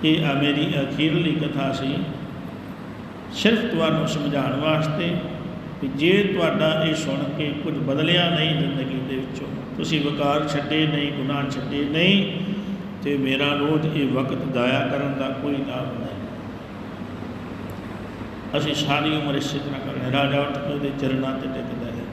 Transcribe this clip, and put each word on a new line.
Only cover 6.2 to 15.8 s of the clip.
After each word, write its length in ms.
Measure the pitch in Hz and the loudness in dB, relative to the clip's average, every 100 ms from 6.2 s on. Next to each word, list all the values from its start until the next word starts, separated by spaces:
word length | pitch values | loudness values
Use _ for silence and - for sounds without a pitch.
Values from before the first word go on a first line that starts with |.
ਤੁਹਾਡਾ 640 | 196 185 160 156 156 160 | 4 2 2 4 4 4
ਇਹ 100 | 160 | 2
ਸੁਣ 220 | 151 135 135 143 143 | 2 0 0 -2 -2
ਕੇ 160 | 147 147 | -2 -2
ਕੁਝ 100 | 165 | -2
ਬਦਲਿਆ 560 | 139 135 143 156 175 175 | -2 0 2 4 4 4
ਨਹੀਂ 280 | 151 160 151 | 2 2 2
ਜ਼ਿੰਦਗੀ 420 | 135 131 127 131 127 | 0 0 -2 -2 -2
ਦੇ 80 | 131 | -4
ਵਿੱਚੋਂ, 600 | - - 139 - - - | -4 -6 -6 -6 -6 -4
ਤੁਸੀਂ 340 | 135 156 139 | 0 2 2
ਵਕਾਰ 380 | 147 143 147 151 | 2 2 2 2
ਛੱਡੇ 380 | 147 131 156 156 | -2 0 2 4
ਨਹੀਂ, 260 | 151 143 | 2 0
ਗੁਨਾਹ 380 | 139 135 143 139 | -2 0 0 -2
ਛੱਡੇ 340 | 127 123 143 | -4 -2 -2
ਨਹੀਂ, 480 | 143 156 180 196 - - - 202 - - - - | 0 4 6 6 4 -2 -2 -4 -4 -6 -8 -6
ਤੇ 140 | 147 143 | -2 0
ਮੇਰਾ 380 | 135 135 143 | 2 2 2
ਰੋਜ਼ 420 | 143 147 156 156 160 | 2 2 2 2 2
ਇਹ 120 | 135 | 2
ਵਕਤ 440 | 123 127 - - | 2 0 -2 -2
ਜ਼ਾਇਆ 360 | 120 123 135 135 | 2 4 4 2
ਕਰਨ 260 | 139 139 135 | 0 0 -2
ਦਾ 100 | 131 | -2
ਕੋਈ 280 | 127 147 139 | -2 -2 -2
ਲਾਭ 300 | - 127 | -2 -4